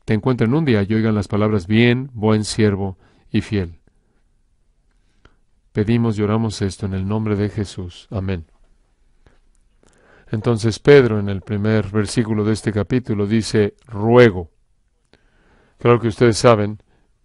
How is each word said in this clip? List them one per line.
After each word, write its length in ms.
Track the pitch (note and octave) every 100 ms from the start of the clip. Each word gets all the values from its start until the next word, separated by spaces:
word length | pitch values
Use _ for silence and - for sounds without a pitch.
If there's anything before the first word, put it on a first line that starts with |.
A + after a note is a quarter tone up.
| -
te 100 | A2
encuentren 400 | B2+ B2 A2 C#3+
un 100 | D#3
día 180 | G#2+ G2
y 60 | A2
oigan 180 | A2+
las 140 | G#2+ G2
palabras, 400 | G#2 G#2+ G#2+ F2
"Bien, 420 | A2 A#2+ A#2+ C#3
buen 300 | A#2+ G#2+ A2
siervo 540 | G#2 - G#2+ G2 G2 F#2 _ _ _
y 120 | A2+
fiel". 340 | - G#2 F2 E2 _ _ _ _ _ _ _ _ _ _ _ _ _ _ _ _ _ _ _
Pedimos 460 | - G#2 A#2 A#2 G#2+
y 60 |
oramos 400 | G#2 A2 A2+ G2+
esto 240 | G2+ - G2+
en 80 | F#2+
el 120 | F#2+
nombre 280 | G#2+ A2 G2+
de 140 | G#2
Jesús. 580 | - G2+ - F2+ - -
Amén. 360 | G#2 F#2+ F#2 E2 _ _ _ _ _ _ _ _ _ _ _ _ _ _ _ _ _ -
Entonces 480 | A2 A2+ A2+ A2+ G#2+
Pedro, 400 | - C#3+ A#2+ G#2+
en 100 | G2+
el 120 | G2
primer 460 | - G#2 G#2+ A2 F#2+
versículo 540 | G#2 G2+ - A2 G#2+ G#2+
de 80 |
este 180 | G#2+ -
capítulo, 560 | G2+ G2 B2+ A#2 G#2 G2+
dice, 480 | A2+ G#2 A2+ G2+ - -
"Ruego". 640 | G2+ A2 A#2+ A#2+ F2+ E2+ _ _ _ _ _ _ _ _ _ _ _ _ _
Claro 220 | A#2+ A#2+
que 80 | A2+
ustedes 300 | G2+ A#2+ G#2
saben, 420 | B2+ A2 G#2 G#2+ _ _ _ _